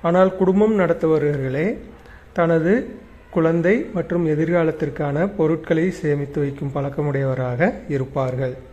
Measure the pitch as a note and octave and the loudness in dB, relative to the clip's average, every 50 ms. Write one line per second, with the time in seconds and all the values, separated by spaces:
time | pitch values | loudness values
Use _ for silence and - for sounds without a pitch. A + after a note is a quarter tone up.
0 | - E3+ E3+ F3+ F#3+ F#3+ F#3 - F#3+ G3+ F#3 G3+ G#3+ A3 A3 G3+ F3+ E3 E3+ - | 0 2 4 4 4 4 4 2 2 4 4 4 4 4 4 2 2 2 2 2
1 | - D#3+ D#3+ D3+ D3 D3 D3 C#3 C3+ C3 B2+ C#3+ D#3+ G#3 C#4 - - - - - | 2 2 2 2 2 0 0 -2 -2 -2 -2 -2 -2 -2 -2 -6 -10 -18 -20 -20
2 | - - - - - - - - E3+ E3 E3 E3 D#3+ E3+ G3+ B3 - - - - | -20 -20 -20 -20 -20 -8 -2 0 2 2 2 2 4 2 2 2 0 -4 -12 -16
3 | - - - - - - - F3+ D#3+ D#3+ E3 E3+ D#3+ F3+ G#3+ B3 D#4+ - - F3+ | -20 -20 -20 -20 -20 -4 -2 2 2 2 2 2 4 4 2 2 0 -4 -4 -6
4 | D#3+ - F3 F3 E3+ D#3 D3+ D3 D#3+ D#3+ F3 F3 E3 D#3+ D#3 D#3 D#3+ C#3 - - | -4 -2 -2 0 0 0 2 0 0 2 2 2 2 0 0 -2 -4 -6 -4 -4
5 | D3+ C#3+ C#3+ D3 F3 G3+ G3 - D#3+ D#3 E3 D#3 D#3+ - E3+ D#3+ E3 F#3 E3+ - | -4 -2 0 0 -2 -2 0 0 0 0 0 -2 0 0 0 2 2 0 -2 -4
6 | - D3+ D3 C#3+ C#3+ C#3 C#3+ D3+ C#3+ C#3 C#3 - D3 C#3 C#3 D3 C#3 C#3 C#3 - | -2 -2 -2 -2 -2 -6 -4 -4 -4 -4 -4 -6 -8 -6 -4 -4 -6 -4 -4 -4
7 | D3 D3 C#3 C3+ C#3 C3+ C3 B2+ B2+ B2 B2 A#2+ E3 G#3+ - - - - D3 C3+ | -4 -2 -2 -2 -2 -2 -2 -2 -4 -4 -2 0 0 0 0 -4 -8 -6 -4 -4
8 | C3 C3 - D3 C3 B2+ B2+ B2+ C3+ B2+ B2+ B2+ B2 - | -4 -4 -4 -4 -4 -2 -2 -4 -4 -4 -6 -8 -16 -20